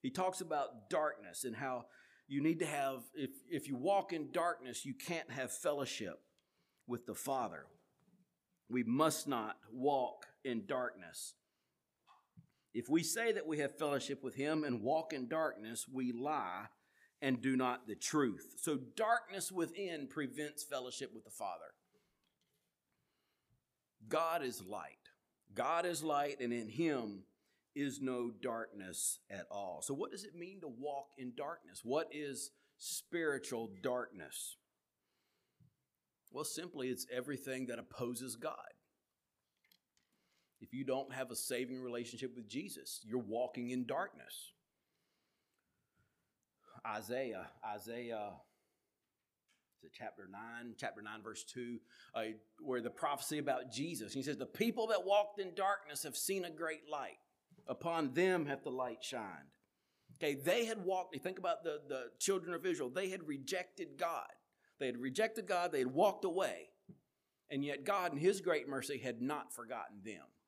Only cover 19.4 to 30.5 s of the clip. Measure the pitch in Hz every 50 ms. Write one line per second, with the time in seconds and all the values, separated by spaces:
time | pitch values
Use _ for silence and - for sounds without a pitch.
19.4 | - - 190 180 165 160 165 180 202 180 170 151 139 - - 156 147 123 117 139
20.4 | 151 147 147 - - - 143 131 127 127 120 - 139 117 110 110 - 110 - -
21.4 | 107 98 87 80 80 - - _ _ _ _ _ _ _ _ _ _ _ _ _
22.4 | _ _ _ _ _ _ _ _ _ _ _ _ _ _ _ _ _ _ _ _
23.4 | _ _ _ _ _ _ _ _ _ _ _ _ 110 110 - 156 165 165 165 175
24.4 | 139 127 113 - 98 90 104 95 78 71 65 _ _ - _ _ _ _ _ _
25.4 | _ _ 95 107 120 135 165 170 175 180 170 147 156 160 147 143 143 147 143 -
26.4 | 127 120 120 120 113 107 104 127 170 160 147 131 117 104 101 98 98 _ _ _
27.4 | _ _ _ _ _ _ _ 147 143 139 127 - 131 127 127 123 120 117 110 98
28.4 | 95 127 113 113 113 - - 101 95 92 82 - - - - - _ _ 101 95
29.4 | 85 - - 101 101 92 87 76 - - 135 143 196 - - 190 202 208 156 170
30.4 | 170 185